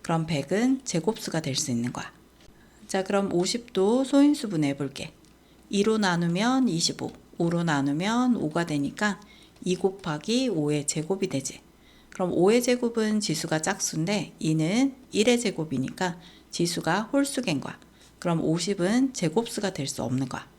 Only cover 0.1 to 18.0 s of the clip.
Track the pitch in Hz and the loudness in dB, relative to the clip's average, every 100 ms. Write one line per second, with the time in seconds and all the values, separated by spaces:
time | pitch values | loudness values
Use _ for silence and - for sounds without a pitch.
0.1 | 165 160 156 139 190 254 262 - 170 214 | -2 0 -4 0 0 2 0 -2 -2 -2
1.1 | 220 - 160 151 127 - 117 120 - - | -4 -4 -4 -2 -4 -2 -2 -2 -6 -12
2.1 | - - _ - - - - - 196 190 | -16 -20 _ -20 -20 -20 -20 -4 -4 0
3.1 | 202 202 175 190 240 - - 196 247 262 | 0 0 0 0 -4 -4 0 2 2 4
4.1 | 277 285 294 214 170 143 139 139 - - | 6 6 4 -2 0 0 0 -6 -6 -12
5.1 | - - - _ - - 196 208 220 196 | -14 -20 -20 _ -20 -4 2 2 4 2
6.1 | 170 170 175 226 262 240 165 - - - | 2 2 2 2 4 2 2 -2 -2 -8
7.1 | - - - 170 170 170 147 139 147 190 | -10 -20 -2 0 2 2 2 2 0 0
8.1 | 233 254 226 151 170 170 147 139 - 208 | 2 2 2 0 -2 -2 -2 -2 -2 -2
9.1 | 185 - - - - 180 180 196 190 170 | -2 -12 -20 -20 -10 -4 0 0 -2 -6
10.1 | 151 - 240 262 165 147 147 143 160 160 | -6 0 0 2 0 0 0 -2 -4 -4
11.1 | 190 180 - - - - _ - - - | -2 -2 -2 -6 -12 -20 _ -20 -20 -18
12.1 | - 180 - 185 240 247 247 233 233 214 | -4 -2 4 6 4 2 0 0 0 0
13.1 | 214 208 156 156 156 160 202 202 156 160 | 0 0 -4 -2 -2 -2 -2 -2 -2 -2
14.1 | 208 147 - 160 160 156 220 269 - - | -2 -4 -4 0 2 2 2 2 -2 -4
15.1 | 185 220 240 233 180 156 135 131 - 185 | 2 4 4 0 -4 -4 -4 -4 -2 -4
16.1 | 170 - - - - 170 170 160 185 220 | -4 -16 -20 -12 -2 -2 0 0 -2 0
17.1 | 277 277 - 247 139 - - - - | 0 0 -2 -2 -4 -4 -14 -20 -20